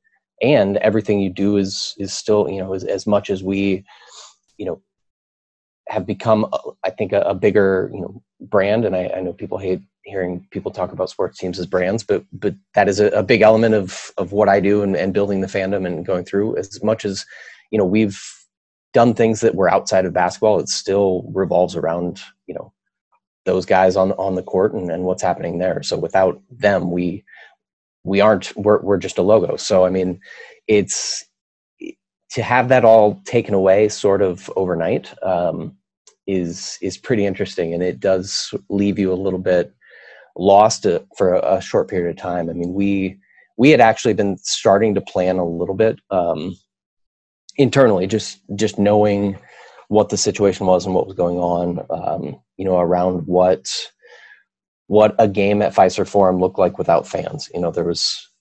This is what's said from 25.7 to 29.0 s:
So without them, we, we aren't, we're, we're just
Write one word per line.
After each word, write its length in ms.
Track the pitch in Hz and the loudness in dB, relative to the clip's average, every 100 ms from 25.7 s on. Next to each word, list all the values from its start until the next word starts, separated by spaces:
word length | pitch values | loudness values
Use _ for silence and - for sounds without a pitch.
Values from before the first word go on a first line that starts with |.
| 82 | -4
So 140 | 78 90 | -6 -6
without 440 | 85 98 95 - _ | -2 0 0 -2 _
them, 400 | 120 104 98 87 | -4 0 0 -2
we, 340 | 87 90 95 - - - _ _ _ _ _ | -4 -4 -6 -12 -20 -20 _ _ _ _ _
we 180 | - 98 | -4 2
aren't, 360 | 104 101 - - | 4 2 -2 -4
we're, 240 | 104 104 | 2 2
we're 180 | 95 | 2
just 200 | 101 | -2